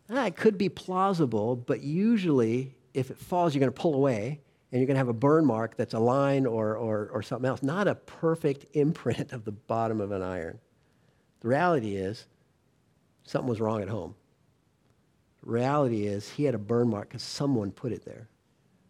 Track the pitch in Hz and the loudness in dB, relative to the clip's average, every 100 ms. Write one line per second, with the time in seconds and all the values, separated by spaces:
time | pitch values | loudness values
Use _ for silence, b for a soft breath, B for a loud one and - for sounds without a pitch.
0 | - 247 220 165 220 190 196 - - 185 | -6 -4 -2 2 2 2 0 -2 -4 0
1 | 196 175 139 107 107 123 123 117 139 165 | 2 2 2 0 0 -2 -2 -4 -2 0
2 | 214 233 180 139 113 123 135 - _ 139 | 2 2 4 4 4 0 -4 -12 _ -6
3 | 123 - - 180 170 139 131 123 175 135 | -4 -8 -4 0 2 2 0 2 0 2
4 | 139 110 113 151 b b b 127 131 135 | 2 0 -4 -8 b b b 0 2 2
5 | 123 113 139 156 147 110 113 - 113 117 | 2 2 4 6 6 2 -2 -4 -2 2
6 | 120 135 139 139 131 113 107 107 113 107 | 4 4 4 2 2 0 0 0 -2 -2
7 | 104 110 - 120 127 117 139 180 185 120 | -2 -6 -4 -2 -2 0 -2 0 0 -2
8 | - - 165 165 151 139 - 151 147 170 | -8 -4 -2 0 0 -2 -2 0 2 0
9 | 123 - - 123 107 101 - 113 113 110 | -2 -2 -4 -8 -10 -10 -4 -2 0 -2
10 | 101 101 92 92 82 113 _ _ b b | -2 -4 -4 -6 -8 -12 _ _ b b
11 | b b b _ 113 135 180 156 110 98 | b b b _ -2 2 2 2 0 -4
12 | 95 110 - _ _ _ _ _ _ _ | -4 -6 -12 _ _ _ _ _ _ _
13 | _ _ - 143 127 110 110 110 95 107 | _ _ -6 -4 -2 0 0 -2 -4 -6
14 | 85 101 _ _ _ _ _ _ _ _ | -8 -14 _ _ _ _ _ _ _ _
15 | _ _ _ _ - 117 127 147 135 110 | _ _ _ _ -4 0 2 2 2 0
16 | 104 101 - - 147 113 104 117 120 104 | -2 -4 -6 -2 -2 -2 0 2 2 0
17 | 101 123 - - 143 123 101 - 123 101 | -6 -12 -10 -4 0 0 -2 -6 -8 -8
18 | - 110 110 _ _ _ _ _ | -10 -16 -20 _ _ _ _ _